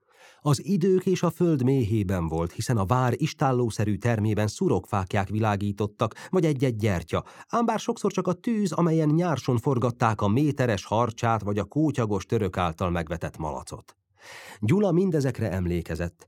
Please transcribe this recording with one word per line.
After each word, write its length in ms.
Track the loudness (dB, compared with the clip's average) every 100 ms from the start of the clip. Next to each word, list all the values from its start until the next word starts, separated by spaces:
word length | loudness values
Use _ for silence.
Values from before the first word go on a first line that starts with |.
| _ _ -20 -4
Az 240 | 0 0 0
idők 400 | 0 2 2 2
és 180 | 0
a 60 | 0
föld 340 | 2 2 2
méhében 640 | 2 2 2 0 0 0 0
volt, 240 | -2 -2
hiszen 260 | -4 -2 0
a 80 | 2
vár 280 | 2 2 0
istállószerű 800 | -2 0 0 2 0 -2 -2 0
termében 520 | 0 0 0 0 0
szurokfáklyák 800 | 0 0 0 -2 -4 -2 -2 0
világítottak, 880 | 0 0 0 -2 -2 -4 -2 -4 -4 -4
vagy 160 | 0 2
egy-egy 300 | 2 0 0
gyertya, 480 | 0 0 -2 -4 -4 -12 -6
ám 180 | -2 0
bár 140 | -2
sokszor 320 | -2 -2 -2
csak 160 | -2 -2
a 60 |
tűz, 380 | -2 -2 0 0
amelyen 380 | 2 2 4 4
nyárson 480 | 2 2 0 0 0
forgatták 640 | 0 0 0 2 0 2
a 60 | 2
méteres 580 | 2 2 2 0 0 0
harcsát, 560 | 0 0 0 0 0
vagy 160 | -2 -4
a 80 | -2
kótyagos 600 | 0 0 0 -2 -2 -2
török 320 | -2 -2 0
által 320 | -2 -2 -2
megvetett 480 | -2 -4 -6 -8 -8
malacot. 580 | -8 -8 -10 -16 -18 _ _ _ -20 -20 -20 -4
Gyula 320 | 2 4 4
mindezekre 600 | 4 2 2 0 -2 -2
emlékezett, 760 | -2 -2 -2 -4 -4 -6 -8